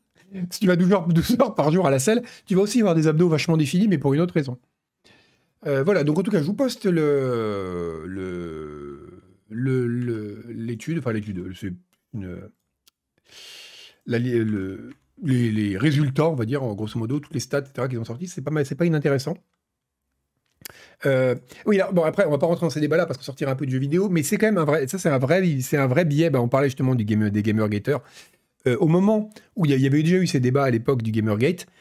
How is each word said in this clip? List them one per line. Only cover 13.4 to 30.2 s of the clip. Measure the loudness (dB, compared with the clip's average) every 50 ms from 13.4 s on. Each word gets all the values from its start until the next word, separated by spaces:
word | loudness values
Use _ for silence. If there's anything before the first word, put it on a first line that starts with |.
| -20 -20 -20 -20 -20 -20 -20 -20 -20 -20 _ _ _
la, | -2 -2 -2
li-, | 0 0 0 0
le, | 0 0 -2 -4 -4 -6 -10 -12 -14 -18 -20 -20 _ _ _ -6 -2
les, | 0 2 2 2 0
les | 0 0 -2 -2 -2
résultats, | 0 0 2 2 2 0 0 0 0 0 0
on | 0
va | -2 -2
dire, | -4 -4 -4 -4
en | -4 -6
grosso | -6 -6 -6 -6
modo, | -6 -4 -4 -4 -6
toutes | -6 -8 -8
les | -8
stats, | -6 -4 -4 -4 -4
et |
cetera, | -6 -6 -6 -6 -6
qui | -6
sont | -6 -8
sortis, | -8 -10 -10 -12 -12
c'est | -12 -10
pas | -8 -4 -2
mal, | -2 -2
c'est | -2 -2
pas | -2 0
inintéressant. | 0 0 0 0 0 0 0 -2 -4 -8 -10 _ _ _ _ _ _ _ _ _ _ _ _ _ _ _ _ _ _ _ _ _ _ _ _ -20 -20 -20 -20 -20 -20 _ _ 0
Euh, | 0 2 2 2 2 0 -2 -6 -12 -20 -6 -2
oui, | 0 2 2
alors, | 2 2 2
bon, | 0 2
après, | 2 2 2 2
on | 2
va | 2 2
pas | 2
rentrer | 2 2 0 0
dans | -2
ces | -2 -2
débats-là | 0 0 2 2 0
parce | 0 -4 -8
qu'on | -10
sortira | -12 -10 -6 -4 -4
un | -2
peu | -2 -2
de | -2 -2
jeux | -2
vidéo, | -2 0 0 0 0 2
mais | 0 0 0
c'est | 0 0
quand | 0 2
même | 2 2 2
un | 2
vrai, | 2 2 0 0
ça, | -2 -4
c'est | -2 0 0
un | 2 2
vrai, | 2 2 2 2 2 2 0 -2
c'est | -2 0 0
un | 2 2 2
vrai | 2 2 2
biais. | 2 2 2 2 2
Bah, | 2 2
on | 2 2
parlait | 2 2 2 0
justement | 0 0 0 0 0
du | 0 0
game, | 0 2 2 2 2
des | 0 0 0
Gamergaters. | 0 0 0 0 0 -2 -2 -2 -2 -4 -4 -6 -10 -20 -20 -20 -20 _ _ _ _ _ _ -2
Euh, | 0 0
au | 2 2 4
moment | 4 4 4 4 2 0 -2 -4 -10 -20 -20 _ _
où | -2 0
il | 2
y | 2
a, | 4
il | 2
y |
avait | 4 2 2 2
déjà | 2 2
eu | 2